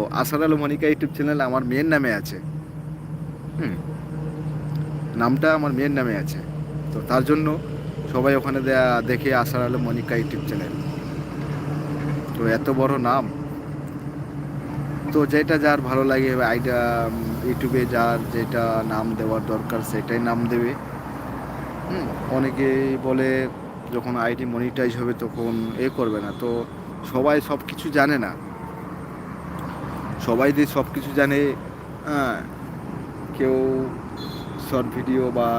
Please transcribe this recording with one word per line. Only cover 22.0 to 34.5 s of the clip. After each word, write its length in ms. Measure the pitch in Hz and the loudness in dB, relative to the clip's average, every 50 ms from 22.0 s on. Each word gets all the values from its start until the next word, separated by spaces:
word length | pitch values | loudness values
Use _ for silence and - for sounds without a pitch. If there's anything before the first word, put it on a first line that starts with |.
| 139 110 - - - - 131 | -4 -4 -4 -4 -2 0 2
অনেকেই 600 | 131 135 131 131 135 139 135 131 135 135 135 131 127 127 | 2 2 2 2 2 2 4 4 4 2 2 0 0 0
বলে 220 | 131 131 131 131 131 131 131 131 123 - - - - - - - - 120 | 2 2 4 4 4 4 2 0 -2 -4 -8 -10 -12 -12 -12 -10 -6 -4
যখন 180 | 120 117 123 123 120 113 | -4 -2 -2 0 2 2
আইডি 200 | 120 117 - 127 | 2 0 0 -2
মনিটাইজ 480 | 120 117 117 123 123 123 135 127 120 117 123 | -2 -2 -2 -2 -2 0 0 0 0 0 0
হবে 140 | 120 120 117 - 117 | -2 -2 -2 -2 -4
তখন 300 | 110 - 120 117 117 113 113 113 113 107 | -6 -4 -2 -2 0 0 0 -2 -2 -2
এ 100 | 123 127 135 - | -2 -2 0 0
করবে 220 | 139 123 110 107 104 101 | 0 0 0 0 -2 -4
না, 60 | 101 98 - | -6 -6 -4
তো 100 | 123 120 117 120 - - - - - - - - - - - | -2 -2 -2 -2 -4 -6 -10 -12 -12 -10 -10 -10 -8 -2 0
সবাই 240 | 127 135 151 147 147 - - | 2 4 6 4 4 2 0
সব 100 | 147 - - - | -2 -4 -4 -8
কিছু 180 | - - - 160 143 | -8 -6 -6 0 4
জানে 200 | 147 139 147 147 127 110 | 4 6 6 4 2 0
না, 60 | 92 - - - - - - - - - - - - - - - - - - - - - - - - - - - - - - - - - - - - - - - | -2 -4 -8 -10 -10 -10 -10 -10 -10 -10 -10 -10 -10 -10 -10 -10 -10 -10 -10 -10 -10 -10 -10 -10 -8 -8 -8 -8 -8 -8 -8 -8 -8 -6 -6 -6 -6 -6 -4 0
সবাই 240 | 123 113 120 135 143 143 | 2 4 6 6 6 6
যে 60 | 143 147 139 - | 6 4 4 4
সব 100 | 139 131 - - | 2 0 0 -2
কিছু 180 | 143 135 143 139 147 | -4 -4 0 2 4
জানে, 200 | 139 139 139 143 143 139 127 - - - - - - - - - - | 4 4 4 4 4 2 0 -2 -6 -10 -12 -12 -12 -12 -12 -10 -6
হ্যাঁ, 300 | 151 147 143 135 123 104 82 - - - - - - - - - - - - - - - - - - - | -2 0 0 0 0 0 -2 -6 -8 -10 -10 -10 -10 -10 -8 -8 -8 -8 -8 -8 -10 -10 -10 -10 -8 -2
কেউ 180 | - 135 131 131 131 131 131 131 131 131 131 - - - - - - - - - - - - | 0 2 4 4 4 2 2 2 0 -2 -4 -6 -8 -10 -10 -10 -8 -8 -8 -8 -8 -8 -8